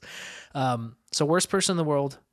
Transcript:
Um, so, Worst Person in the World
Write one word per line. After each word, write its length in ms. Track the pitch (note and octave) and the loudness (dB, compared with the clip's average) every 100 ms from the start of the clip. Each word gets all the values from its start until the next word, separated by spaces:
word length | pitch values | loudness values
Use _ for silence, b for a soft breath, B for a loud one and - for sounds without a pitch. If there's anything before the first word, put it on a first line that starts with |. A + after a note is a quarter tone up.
| B B B B B | B B B B B
Um, 440 | C#3+ C3 A#2+ A2+ - _ | -2 0 0 -4 -14 _
so, 120 | - D3+ | 0 2
Worst 240 | F3 - | 2 2
Person 240 | G3 F#3+ | 0 2
in 40 | F3 | 0
the 60 | D3+ | 2
World 340 | C#3+ C#3 - _ | 0 0 -6 _